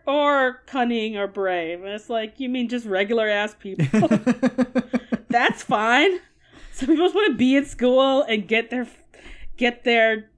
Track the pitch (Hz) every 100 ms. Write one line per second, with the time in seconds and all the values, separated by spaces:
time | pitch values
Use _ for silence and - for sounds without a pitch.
0 | - 294 285 277 254 247 - 262 240 233
1 | 220 208 196 196 190 180 165 175 196 208
2 | - 226 214 220 254 254 226 247 220 190
3 | 202 233 214 208 208 - 392 381 139 220
4 | 320 - 254 - 254 - 247 254 - 247
5 | - - - 240 285 - - 214 220 254
6 | 381 359 - _ _ - - - 262 311
7 | 359 392 415 233 254 277 277 - 247 262
8 | 269 269 285 220 180 220 226 247 233 -
9 | _ - - - - - 240 240 247 233
10 | 226 220 214